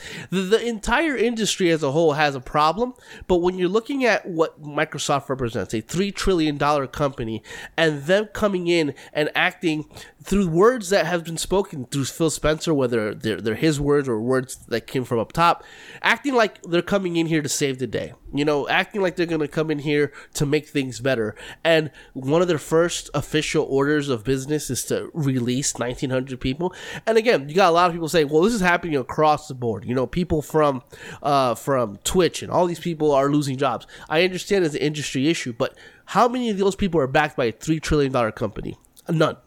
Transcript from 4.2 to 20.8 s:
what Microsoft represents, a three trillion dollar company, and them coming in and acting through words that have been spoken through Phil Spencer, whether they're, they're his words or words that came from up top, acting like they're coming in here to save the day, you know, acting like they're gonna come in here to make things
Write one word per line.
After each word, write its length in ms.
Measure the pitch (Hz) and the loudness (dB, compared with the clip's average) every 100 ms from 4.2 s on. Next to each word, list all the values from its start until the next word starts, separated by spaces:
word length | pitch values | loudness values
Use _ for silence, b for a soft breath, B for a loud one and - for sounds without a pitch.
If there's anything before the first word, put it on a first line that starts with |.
| - | 0
what 340 | 160 160 - | 0 0 -4
Microsoft 680 | 147 147 156 143 - 143 - | -8 -4 -4 -4 -2 -2 -2
represents, 440 | 131 120 110 92 | -4 -4 -4 -4
a 80 | 110 | -6
three 300 | - 165 202 | -4 -2 -2
trillion 460 | - 196 180 151 143 | -2 0 2 2 0
dollar 280 | 147 147 131 | 0 0 -2
company, 560 | - 143 127 113 110 B B B - | -2 -4 -2 -6 -6 B B B 0
and 260 | 160 147 | 0 0
them 240 | 139 196 214 | 2 0 0
coming 340 | - 208 185 170 | -2 -2 0 2
in 260 | 170 147 B B | 2 0 B B
and 180 | - 151 | -2 -2
acting 520 | 143 175 - 170 151 - B B - | 0 0 0 -2 -2 -6 B B -16
through 260 | - 196 185 | -2 0 2
words 420 | 160 220 254 175 | 4 4 4 2
that 160 | 196 165 | 0 2
have 180 | 175 | -2
been 140 | 160 160 | -4 -8
spoken 480 | - 190 196 156 120 | -2 -2 -2 -8 -6
through 180 | 139 | -4
Phil 260 | 127 - 160 | -4 -2 -2
Spencer, 440 | - 151 156 175 | 0 -2 0 0
whether 400 | 147 123 120 107 | 0 2 0 -2
they're, 260 | - 110 90 | -4 -4 -2
they're 160 | 110 107 | -2 0
his 240 | 160 143 | 0 2
words 300 | 143 147 135 | 2 2 0
or 100 | 110 | -2
words 380 | 120 131 127 - - | 0 0 -2 -10 -6
that 180 | 117 - | -6 -4
came 200 | 135 120 | -6 -2
from 140 | 117 | -2
up 120 | 101 | -2
top, 320 | - 170 - B B B B | 2 2 2 B B B B
acting 320 | 180 226 285 | 0 0 0
like 280 | 247 214 - | 2 2 -2
they're 180 | 175 170 | -2 -2
coming 340 | 175 202 185 170 | 0 0 0 0
in 120 | 165 | 2
here 140 | 160 | 0
to 60 | 147 | 0
save 320 | - 139 131 | -2 -2 -2
the 80 | 156 | -4
day, 260 | - - - - | -4 -8 -12 -6
you 100 | 139 | -2
know, 240 | 147 147 - | 2 2 2
acting 340 | 156 185 214 | 0 -2 -2
like 140 | 185 165 | -2 0
they're 100 | 170 | -2
gonna 220 | 160 147 | -2 -2
come 240 | 165 156 | -2 -2
in 80 | 147 | -2
here 320 | 147 147 143 B B | 0 0 0 B B
to 120 | - 147 | -2 0
make 220 | 147 - | 0 -2
things 320 | 143 | -4